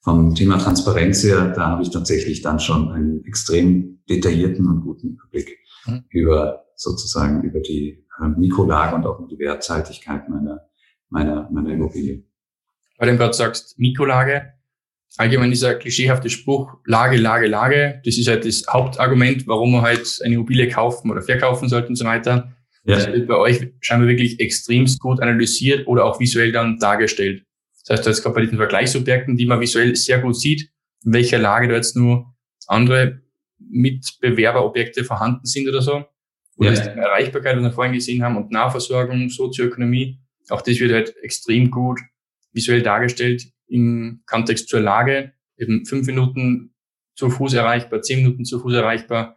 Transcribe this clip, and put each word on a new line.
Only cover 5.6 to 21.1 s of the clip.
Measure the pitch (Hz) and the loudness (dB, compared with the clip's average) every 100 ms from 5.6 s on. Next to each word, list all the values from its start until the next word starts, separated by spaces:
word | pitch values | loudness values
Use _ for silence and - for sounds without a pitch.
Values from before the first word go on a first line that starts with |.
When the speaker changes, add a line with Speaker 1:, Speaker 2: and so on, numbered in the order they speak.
| _ - - | _ -16 -8
Speaker 2:
Mhm. | 123 - | -8 -4
Speaker 1:
über | 87 82 76 65 65 _ _ | 0 2 2 0 -6 _ _
sozusagen | - - - 73 73 76 | -8 -8 -6 -2 0 0
über | - 71 | -2 -6
die, | - 76 73 - _ - | -4 -6 -6 -10 _ -6
äh, | 80 | -4
Mikrolage | 78 90 90 87 78 80 82 | 2 2 2 2 2 0 -2
und | 82 | -4
auch | - | -6
über | - | -12
die | 76 | -8
Werthaltigkeit | 73 76 - 80 80 - - 71 - | -6 -6 -6 -6 -6 -12 -10 -10 -8
meiner, | 71 73 - _ _ _ _ _ | -6 -6 -10 _ _ _ _ _
meiner, | 80 76 76 73 | -4 -2 -2 -6
meiner | 76 78 | -6 -4
Immobilie. | 80 76 - 69 67 _ _ _ _ _ _ _ _ | -2 -4 -4 -6 -8 _ _ _ _ _ _ _ _
Speaker 2:
Weil | 120 | 2
du | 120 | 4
gerade | 117 | 2
sagst, | - 113 - - - | 2 -2 -4 -14 -2
Mikrolage, | 123 127 139 127 131 143 139 _ _ _ _ _ _ - | 0 2 2 2 2 -2 -6 _ _ _ _ _ _ -2
allgemein | 117 127 123 | 2 4 2
dieser | 120 123 | 2 0
klischeehafte | 113 117 - 131 127 117 | -2 -4 0 2 2 -2
Spruch, | - - 139 135 - - | -6 -2 -2 -2 -12 0
Lage, | 113 127 127 | 2 4 4
Lage, | 110 117 110 | 2 2 2
Lage, | 107 127 143 143 139 | 2 2 2 0 -2
das | - 113 | -4 0
ist | 120 | 0
halt | 110 117 | 0 0
das | - - | -4 0
Hauptargument, | 104 131 - 127 131 123 131 120 | 0 0 -2 2 4 4 0 -2
warum | 110 120 | 0 2
man | 123 | 2
halt | 117 117 - - | 2 0 -2 -6
eine | 117 | -2
Immobilie | 117 117 127 123 | 0 2 2 2
kaufen | 117 117 123 113 | 2 0 -2 -4